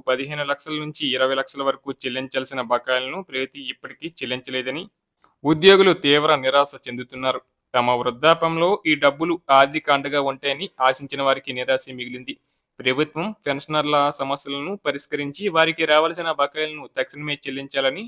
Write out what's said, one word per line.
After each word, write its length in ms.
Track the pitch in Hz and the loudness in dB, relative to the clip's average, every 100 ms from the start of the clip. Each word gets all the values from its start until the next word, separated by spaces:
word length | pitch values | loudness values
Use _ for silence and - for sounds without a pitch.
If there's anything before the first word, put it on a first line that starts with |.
పదిహేను 440 | 131 127 139 147 | -2 -2 -2 -6
లక్షల 320 | 139 139 156 151 | -4 -4 -4 -8
నుంచి 280 | 151 147 139 | -8 -6 -4
ఇరవై 260 | 127 131 | 0 0
లక్షల 280 | 135 131 139 | 0 -4 -4
వరకు 280 | 139 135 139 | -2 -2 -8
చెల్లించాల్సిన 680 | 135 131 127 131 135 131 135 | -8 -6 -6 -6 -6 -6 -8
బకాయిలను 580 | 117 120 127 127 131 - | -2 -2 0 -2 -2 -10
ప్రభుత్వం 420 | - 131 135 143 | -8 -8 -8 -8
ఇప్పటికీ 440 | 131 127 131 - 160 - | -14 -14 -18 -16 -16 -10
చెల్లించలేదని 680 | 127 127 127 131 127 143 196 _ _ _ _ _ | -8 -8 -6 -8 -6 -8 -12 _ _ _ _ _
ఉద్యోగులు 480 | 143 160 190 190 196 | 0 6 8 8 8
తీవ్ర 400 | 170 143 147 156 | 4 4 4 4
నిరాశ 380 | 143 131 143 143 | 2 4 4 2
చెందుతున్నారు. 680 | 135 131 120 123 131 131 127 - _ _ | -2 -10 -10 -10 -6 -4 -4 -8 _ _
తమ 160 | 127 123 | 0 2
వృద్ధాప్యంలో 760 | 120 123 120 151 165 165 165 175 202 160 | 0 -2 2 4 4 2 0 0 0 0
ఈ 60 | |
డబ్బులు 400 | 147 143 139 170 165 - | 2 2 2 -2 -4 4
ఆర్థిక 360 | 135 139 151 - | 6 6 2 0
అండగా 300 | 139 139 143 | 0 2 0
ఉంటాయని 440 | 139 135 143 139 190 - | 0 -2 -4 -4 -6 0
ఆశించిన 420 | 131 135 139 143 | 0 0 -4 -2
వారికి 280 | 135 135 139 | 0 0 -2
నిరాశ 320 | 127 127 131 - | -6 -2 -2 -4
మిగిలింది. 460 | 127 123 123 135 - _ _ _ - | -12 -10 -10 -12 -14 _ _ _ -4
ప్రభుత్వం 460 | 127 131 151 156 202 214 | 0 0 0 -2 -8 -6
పెన్షనర్ల 560 | 147 139 - 151 147 147 143 | -6 -6 -2 -2 2 2 2
సమస్యలను 640 | - 135 143 143 139 151 202 | 0 -6 -6 -6 -8 -6 -6
పరిష్కరించి 680 | 147 139 - 143 143 143 202 | -4 -6 -6 -6 -6 -6 -2
వారికి 360 | 165 160 165 | 2 2 2
రావాల్సిన 460 | 156 151 165 170 165 | 4 4 4 -2 -4
బకాయిలను 520 | 147 143 156 156 151 135 | -2 -2 -2 -6 -8 -10
తక్షణమే 400 | - 131 147 151 | -6 -6 -6 -6
చెల్లించాలని 680 | 143 139 131 139 139 135 156 | -6 -6 -10 -6 -2 0 -2